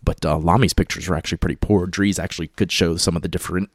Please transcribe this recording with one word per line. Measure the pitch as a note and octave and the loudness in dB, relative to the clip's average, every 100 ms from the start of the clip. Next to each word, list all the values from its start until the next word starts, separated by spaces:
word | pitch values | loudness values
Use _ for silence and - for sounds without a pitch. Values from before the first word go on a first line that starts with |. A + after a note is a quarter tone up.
But, | - - | -4 -2
uh, | E2 D#2 | 0 0
Lamy's | E2 F#2+ F#2 | 2 4 4
pictures | - F#2 - F#2 | 2 0 -2 -4
were | D#2+ | -4
actually | - E2+ | -2 -2
pretty | F2 C2+ | -2 -2
poor. | - G#2 F2+ | 2 2 2
Dries | F#2 G2+ F#2 | 0 0 0
actually | F2 - E2 | -4 -6 -10
could | - F2+ | -4 -2
show | - F2 E2 | 2 0 2
some | - E2 | 0 -2
of | |
the | E2 | -4
different | F2 - F2+ G2+ | -6 -4 -4 -4